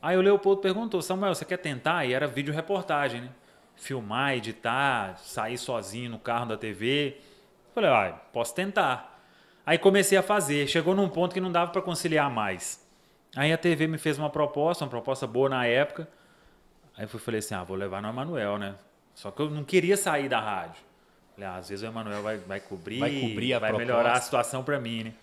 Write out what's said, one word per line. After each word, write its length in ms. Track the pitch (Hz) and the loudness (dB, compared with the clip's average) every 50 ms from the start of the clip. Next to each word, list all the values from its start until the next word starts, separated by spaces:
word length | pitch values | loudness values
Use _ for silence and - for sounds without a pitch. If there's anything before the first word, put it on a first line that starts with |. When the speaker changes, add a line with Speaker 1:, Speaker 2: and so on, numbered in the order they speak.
Speaker 1:
Aí 160 | - 151 180 185 | 0 2 4 6
o 40 | |
Leopoldo 400 | 185 196 202 196 202 196 196 196 | 6 6 6 6 6 4 4 4
perguntou: 400 | 196 190 185 208 233 226 226 180 | 4 0 0 0 -2 -2 -2 -2
"Samuel, 340 | 160 - 185 190 202 196 175 | -2 0 -2 0 0 0 0
você 100 | - - | -2 -2
quer 120 | - 185 180 | -6 -6 -4
tentar?" 480 | - 156 139 123 - 156 165 175 147 | -4 -4 -6 -2 0 0 0 2 2
E 80 | 123 123 | 0 0
era 120 | 131 147 143 | 0 0 -2
vídeo 260 | 120 139 143 143 147 | -2 -4 -4 -2 -2
reportagem, 680 | 156 160 - 202 190 - - 156 147 143 131 117 120 | -4 -2 -2 -2 -2 0 -2 -2 0 0 -2 -2 -4
né? 80 | 120 127 127 - _ _ _ - _ _ _ | -10 -12 -16 -18 _ _ _ -20 _ _ _
"Filmar, 580 | - - - 135 127 110 101 107 123 139 139 131 | -18 -10 -8 -8 -8 -6 -4 -2 0 0 0 0
editar, 800 | 123 104 113 110 - - 117 117 131 139 139 131 117 101 95 92 - - | -2 -4 -6 -10 -4 -2 -2 0 2 2 2 2 0 -2 -4 -8 -12 -16
sair 340 | - - - 107 110 123 120 | -8 -4 -4 -4 -4 -4 -6
sozinho 520 | - - 127 113 101 90 104 117 123 120 | -4 -4 -4 -4 -4 -6 -10 -10 -8 -8
no 80 | 113 110 | -10 -8
carro 280 | - - 117 117 120 117 | -4 -2 -2 0 0 -2
da 100 | 110 107 | -4 -6
T 160 | - 110 104 | -4 -8 -6
V." 440 | 90 107 120 135 143 147 139 135 - - - - - _ _ _ _ _ _ _ | -2 -2 0 0 2 0 -2 -4 -8 -20 -20 -20 -20 _ _ _ _ _ _ _
Falei: 140 | 247 214 165 | 2 4 6
"Ah, 220 | 131 113 98 92 87 - - - - | 6 6 4 2 -2 -8 -18 -10 -4
posso 220 | - 117 - - | -4 -4 -4 -4
tentar." 680 | - 185 202 196 214 185 143 127 120 - - - - _ _ _ _ _ _ _ _ _ | -4 -4 -2 0 2 2 2 0 -2 -6 -16 -20 -20 _ _ _ _ _ _ _ _ _
Aí 120 | - 165 165 | 2 2 6
comecei 400 | - 196 190 202 190 196 196 190 | 6 6 8 8 6 6 6 4
a 60 | 185 | 4
fazer. 420 | - 208 208 175 139 147 147 143 139 | 4 2 2 2 2 2 0 2 2
Chegou 280 | - 170 151 165 190 | 2 2 2 4 4
num 120 | 196 202 180 | 4 2 0
ponto 240 | - 160 180 175 180 | 2 0 0 0 0
que 60 | 190 | -2
não 100 | 185 185 | -4 0
dava 200 | 170 170 175 175 | 2 2 2 2
pra 100 | 175 196 | 0 -2
conciliar 500 | 180 180 170 - - 175 156 151 147 139 | -2 -2 -4 -2 -2 2 2 4 2 2
mais. 520 | 127 110 107 101 92 90 - - - - _ _ _ _ _ _ _ _ _ _ - | 2 0 -2 -2 -2 -4 -6 -10 -10 -12 _ _ _ _ _ _ _ _ _ _ -4
Aí 180 | 131 139 151 160 | 0 2 2 2
a 40 | 160 | 2
T 180 | 165 175 165 | 4 2 2
V 120 | 143 156 160 | 4 2 0
me 100 | 160 151 | 0 -2
fez 180 | - 160 151 151 | 0 -2 -2 0
uma 120 | 151 147 | -2 -4
proposta, 540 | 147 156 151 147 - 147 147 165 175 170 160 | 0 0 0 0 2 0 2 2 2 0 -4
uma 60 | 135 | -6
proposta 380 | 117 120 113 - 135 131 - 120 | -6 -6 -2 -2 -2 -2 -2 -2
boa 200 | 113 123 135 135 | 2 2 2 4
na 160 | 135 127 123 120 | 4 2 2 4
época. 400 | 117 127 147 147 - - 160 - - _ _ _ _ _ _ _ _ _ _ _ _ _ _ - _ - | 4 4 4 2 -2 -10 -12 -12 -14 _ _ _ _ _ _ _ _ _ _ _ _ _ _ -20 _ -12
Aí 60 | 107 | -12
eu 40 | 107 | -10
fui, 100 | - 113 | -10 -10
falei 200 | - - 113 110 | -6 -4 -4 -4
assim: 140 | 107 - 107 | -4 -4 -6
"Ah, 100 | 95 90 | -8 -6
vou 140 | 87 95 95 | -6 -6 -6
levar 240 | 101 98 92 98 | -6 -6 -6 -6
no 80 | 101 107 | -6 -6
Emanuel, 480 | 113 123 135 160 175 143 107 101 101 104 | -6 -6 -6 -6 -4 -2 -2 -2 -2 -2
né?" 160 | 101 98 98 95 - _ _ _ _ _ _ | -4 -8 -10 -12 -18 _ _ _ _ _ _
Só 160 | - - 101 | -12 -12 -12
que 80 | - - | -6 -4
eu 80 | 151 151 | -4 -4
não 140 | 151 151 143 | -4 -6 -6
queria 340 | 139 - 185 165 175 202 196 | 2 2 4 4 4 2 2
sair 320 | - 185 156 147 139 135 | 2 0 0 0 0 0
da 100 | 127 117 | 0 0
rádio. 400 | 107 110 101 95 85 82 - - - _ _ _ _ _ _ _ _ _ _ | 0 -2 -4 -4 -6 -8 -14 -20 -20 _ _ _ _ _ _ _ _ _ _
Falei: 140 | - 101 95 | -12 -10 -10
"Ah, 60 | 90 92 | -8 -10
às 120 | 87 98 | -10 -10
vezes 140 | 101 98 107 | -10 -8 -8
o 40 | 113 | -8
Emanuel 340 | 113 113 110 107 104 104 | -8 -8 -8 -6 -6 -6
vai, 160 | 104 107 110 107 | -4 -4 -6 -6
vai 220 | 92 90 98 101 | -6 -8 -10 -10
cobrir, 400 | - - 101 92 82 - 107 127 | -8 -10 -14 -12 -10 -8 -4 -2
Speaker 2:
Vai 200 | 139 120 143 139 | -2 -2 -2 -2
cobrir 340 | 127 113 110 101 117 127 127 | -2 -2 -2 -2 -2 0 0
a 40 | 117 | 0
Speaker 1:
vai 120 | 107 110 107 | 0 0 0
melhorar 260 | 107 117 120 123 117 | 0 0 0 2 4
a 40 | 117 | 4
Speaker 2:
proposta. 220 | 120 120 127 - | 4 4 4 2
Speaker 1:
situação 380 | - - 127 120 - - 131 131 | 2 0 0 0 0 -4 -6 -4
pra 160 | 139 143 139 | -2 -2 -2
mim, 260 | 123 113 117 113 113 | -2 -6 -6 -6 -8
né?" 80 | 113 113 - | -10 -12 -16